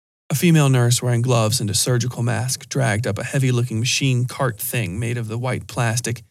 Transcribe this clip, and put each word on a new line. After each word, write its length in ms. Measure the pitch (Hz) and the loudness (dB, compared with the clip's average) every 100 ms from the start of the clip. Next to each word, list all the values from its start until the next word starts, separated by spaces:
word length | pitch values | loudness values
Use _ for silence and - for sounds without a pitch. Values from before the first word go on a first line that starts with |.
| _ _ - | _ _ -6
A 60 | |
female 340 | 147 175 160 139 | 2 6 6 6
nurse 320 | 131 120 123 | 4 4 2
wearing 220 | 123 117 | 0 0
gloves 360 | 120 117 107 - | 2 2 2 0
and 120 | 107 | -2
a 40 | |
surgical 480 | - 135 123 123 - | -2 0 0 -2 -2
mask 460 | 117 107 127 - - | -2 -2 -2 -6 -4
dragged 380 | 139 120 104 117 | -2 0 0 -2
up 100 | 98 | -4
a 80 | |
heavy-looking 560 | - 143 131 120 120 110 | -2 0 2 2 0 -2
machine 460 | 117 - 139 123 127 | -2 0 2 2 0
cart 340 | - 135 107 | -2 -4 -4
thing 380 | - 127 92 101 | -4 -4 -2 -4
made 180 | 113 120 | -4 -4
of 120 | 110 | -6
the 100 | 113 | -6
white 300 | 127 104 - | -4 -4 -4
plastic, 540 | - 117 117 120 123 - | -2 0 0 -2 -6 -10